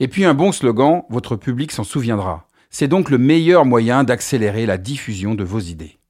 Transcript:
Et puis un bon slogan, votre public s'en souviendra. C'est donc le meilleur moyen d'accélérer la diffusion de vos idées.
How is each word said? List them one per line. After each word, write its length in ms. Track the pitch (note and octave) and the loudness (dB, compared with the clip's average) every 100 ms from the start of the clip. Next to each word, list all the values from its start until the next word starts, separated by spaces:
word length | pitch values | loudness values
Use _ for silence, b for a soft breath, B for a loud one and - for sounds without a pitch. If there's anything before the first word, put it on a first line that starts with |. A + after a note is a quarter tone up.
Et 80 | C3 | -4
puis 180 | F#3+ F#3 | 0 2
un 80 | |
bon 180 | C#3 F#3+ | 4 2
slogan, 520 | - B2+ A2+ C#3+ E3+ - | 2 0 2 2 2 -2
votre 280 | A#2+ - A2+ | -6 -6 -6
public 360 | C3+ B2 D#3 | -4 -6 -6
s'en 120 | - | -8
souviendra. 640 | G2+ D3 A#2 G#2 F#2 D#2+ - _ _ | -6 -4 -2 -2 -4 -8 -14 _ _
C'est 200 | - C#3+ | -4 0
donc 200 | F#3 C#3+ | 0 2
le 100 | C3 | 2
meilleur 460 | C3+ E3 E3 F3+ | 4 4 6 4
moyen 400 | C3+ A#2+ A#2 C3 | 6 4 4 2
d'accélérer 640 | B2 A#2+ - B2+ G#2 A2 A2+ | 2 0 -2 -2 0 0 -2
la 100 | F#2+ | -2
diffusion 580 | G2 C#3 - G2 G2+ | -6 -10 -8 -6 -4
de 100 | G#2+ | -4
vos 160 | F2+ G#2+ | -4 -6
idées. 380 | E2+ D#2+ D#2+ _ | -8 -12 -16 _